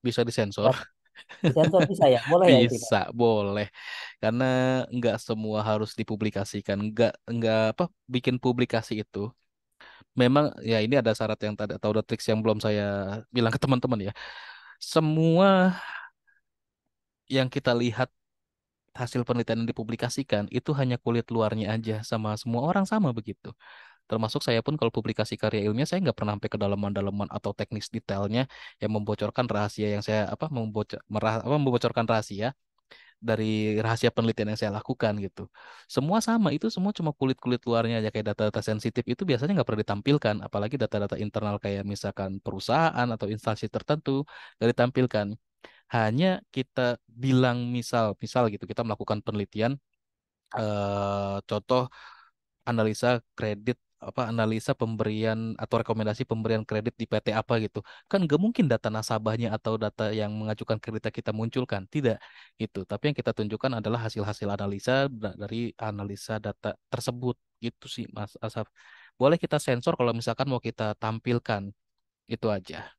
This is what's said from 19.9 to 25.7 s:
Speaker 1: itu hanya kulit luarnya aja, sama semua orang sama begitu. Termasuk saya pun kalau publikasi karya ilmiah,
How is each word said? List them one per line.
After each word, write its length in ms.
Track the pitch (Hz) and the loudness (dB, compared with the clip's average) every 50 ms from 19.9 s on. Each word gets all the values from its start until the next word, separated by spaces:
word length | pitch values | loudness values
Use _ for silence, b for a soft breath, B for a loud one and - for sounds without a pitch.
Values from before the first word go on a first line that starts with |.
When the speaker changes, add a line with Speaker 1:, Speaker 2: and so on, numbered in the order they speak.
| 113 - - 120 - - 135 _ - 104 104 - - | -4 -4 -4 -4 -2 -4 -2 _ 0 0 0 -2 -4
Speaker 1:
itu 160 | 123 - - 151 | -4 -2 -2 0
hanya 240 | 139 139 127 123 120 | 0 0 0 0 -2
kulit 240 | _ 123 117 117 113 - 117 | _ 0 0 0 0 0 0
luarnya 400 | 117 110 107 101 110 107 95 110 | 0 2 2 0 -2 -2 -2 -2
aja, 320 | 113 110 113 110 107 107 | -2 -2 -2 -4 -4 -4
sama 320 | - - 110 110 107 107 | -4 -4 -2 -2 -2 -4
semua 240 | 104 - 120 117 120 131 160 | -4 -4 -4 -2 -2 0 0
orang 160 | 180 202 190 | 2 0 0
sama 240 | 185 220 220 208 143 | 2 2 2 2 2
begitu. 400 | 117 117 107 113 98 _ _ 101 - b b b b b b b b b b | 0 -2 -6 -8 -12 _ _ -18 -18 b b b b b b b b b b
Termasuk 400 | _ 110 110 113 110 - 143 - | _ -2 0 0 0 -2 -2 0
saya 160 | - 120 113 | 2 0 2
pun 160 | - - 110 | 2 0 -2
kalau 160 | - - 117 - | 0 0 0 0
publikasi 400 | 120 110 - 110 - 110 - - | -2 -4 -2 -2 -2 -2 -4 -2
karya 320 | - - 110 113 107 101 | -2 -2 -2 0 0 0
ilmiah, 240 | 107 | 0